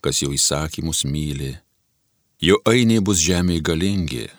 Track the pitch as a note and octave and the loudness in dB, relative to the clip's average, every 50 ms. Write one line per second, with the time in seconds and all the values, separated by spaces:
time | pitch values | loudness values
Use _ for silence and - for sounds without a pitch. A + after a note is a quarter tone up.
0 | - - C#2 - - C#2 C#2 C#2 - - D2 C#2+ D#2 D#2 - - E2 D#2+ D#2 - | -2 -2 -2 -2 -2 -2 -2 0 0 0 0 -2 -4 -4 -6 -6 -6 -4 -4 -4
1 | - C#2 C#2+ D2+ D2+ D2 C#2+ C#2 C#2+ C2+ - - _ _ _ _ _ _ _ _ | -4 -4 -4 -4 -4 -6 -6 -6 -6 -8 -10 -12 _ _ _ _ _ _ _ _
2 | _ _ _ _ _ _ _ _ - E2+ G2 - _ A2 A2+ B2 A#2+ A2+ A2+ A2+ | _ _ _ _ _ _ _ _ 4 4 4 4 _ 2 4 4 4 4 4 4
3 | G2 G#2 G2+ F2+ - F#2+ F2+ F2 F2+ F2+ E2+ E2 D2+ E2+ E2 D#2+ F2+ G2 G2+ G2 | 2 2 2 2 2 2 2 2 2 0 0 0 0 0 0 0 0 -2 -2 -2
4 | F2 - - A#1+ A1 - - | -4 -4 -6 -8 -10 -12 -16